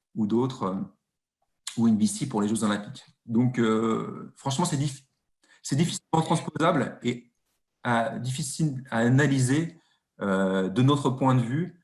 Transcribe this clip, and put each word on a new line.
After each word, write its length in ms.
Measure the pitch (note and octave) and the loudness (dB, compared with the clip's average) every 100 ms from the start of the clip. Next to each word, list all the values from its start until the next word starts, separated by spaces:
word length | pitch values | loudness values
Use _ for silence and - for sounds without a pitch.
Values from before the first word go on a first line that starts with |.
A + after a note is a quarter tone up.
| _ | _
ou 120 | - G#2+ | -4 0
d'autres, 380 | A2+ C3 C3 | 0 0 -2
euh, 160 | G2 F#2+ G2+ _ _ _ _ _ _ _ - - | -6 -6 -8 _ _ _ _ _ _ _ -10 0
ou 120 | A2+ | 2
N 80 | A2 | 4
B 80 | |
C 240 | G#2+ - B2+ | 2 -2 -4
pour 120 | A2 | -2
les 80 | G#2 | 0
Jeux 140 | A2 | 0
Olympiques. 420 | A2 G#2 G2+ - - _ - | 0 -2 -6 -16 -20 _ -4
Donc, 320 | A2+ B2+ B2+ | 0 2 2
euh, 760 | A#2 A2 A2+ A2+ A2 - - - | 0 2 0 -2 -4 -10 -16 -10
franchement, 300 | C#3 C3 E3+ | -6 -2 0
c'est 100 | C#3 | 0
diff-, 300 | C#3+ - _ _ _ _ _ _ | -4 -6 _ _ _ _ _ _
c'est 140 | - C#3 | -4 0
difficilement 460 | E3+ - - - | 0 -2 -2 0
transposable 760 | D#3 D#3+ - - D#3+ D#3+ A2 - | 2 0 -2 0 2 2 0 -4
et, 300 | B2 A#2+ - _ _ _ _ _ B2 | -6 -6 -8 _ _ _ _ _ -2
euh, 320 | A#2 A2+ A#2 | 0 0 -4
difficile 680 | B2 C3 D#3+ - D#3 C3 - | -6 -6 -6 -2 -2 -4 -4
à 80 | A2+ | 0
analyser, 800 | A#2+ C3 D3 C#3 B2+ C#3+ E3 - _ _ _ - | 4 4 4 4 2 0 -2 -8 _ _ _ -8
euh, 480 | G2+ F#2+ F#2+ F#2+ F#2 | -2 0 2 0 0
de 120 | F#2+ | 2
notre 280 | B2+ C#3+ C#3 | 4 4 2
point 240 | C3 C3+ | 0 2
de 80 | B2+ | 2
vue 380 | A2+ C#3 F3 - | 2 -2 -6 -8